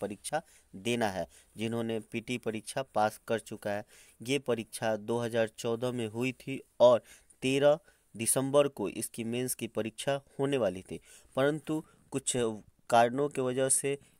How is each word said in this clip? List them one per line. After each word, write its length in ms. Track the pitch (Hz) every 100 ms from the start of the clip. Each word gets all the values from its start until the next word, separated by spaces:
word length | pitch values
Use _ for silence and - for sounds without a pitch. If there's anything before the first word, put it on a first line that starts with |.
परीक्षा 420 | 113 101 - 151 - - _
देना 340 | 95 95 120 110
है, 180 | 92 82 - - -
जिन्होंने 420 | 113 117 113 113
पीटी 360 | 107 117 110 123
परीक्षा 440 | - 110 - -
पास 360 | 135 110 107 - -
कर 100 | 113
चुका 300 | - 110 107
है। 140 | 104 107 - - -
ये 180 | 113 139
परीक्षा 560 | 131 117 110 - 117 107
दो 220 | 107 120
हज़ार 300 | 120 117 110
चौदह 440 | - 120 117 123
में 140 | 123 110
हुई 240 | 110 131
थी 260 | 123 - 135 - -
और 220 | 120 117 - - _ -
तेरह 360 | 131 135 143 151 _ _ _
दिसंबर 540 | 104 113 - 135 143 143
को 180 | - 98
इसकी 360 | - 113 - 113
मेंस 280 | 120 127
की 120 | - 113
परीक्षा 520 | - 110 - - 139 - -
होने 160 | 139 139
वाली 260 | 104 92
थी, 180 | - 80 - - _ -
परंतु 460 | 135 151 - 156 - _ -
कुछ 200 | 139 - 127 117 107 - _ -
कारणों 380 | 120 120 127 143
की 120 | 139
वजह 280 | 127 123 131
से 280 | - 139 139 - _